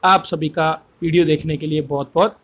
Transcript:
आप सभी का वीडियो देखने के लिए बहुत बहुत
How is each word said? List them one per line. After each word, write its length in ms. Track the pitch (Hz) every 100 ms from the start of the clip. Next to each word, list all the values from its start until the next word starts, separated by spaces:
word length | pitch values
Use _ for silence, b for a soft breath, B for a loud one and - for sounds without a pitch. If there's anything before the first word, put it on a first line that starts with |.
आप 220 | 185 190
सभी 240 | - 165 156
का 220 | 170 160 156 _ _
वीडियो 220 | 175 165
देखने 320 | 160 151 156 151
के 100 | 156
लिए 140 | 156
बहुत 280 | 139 143 139
बहुत 220 | 160 208 214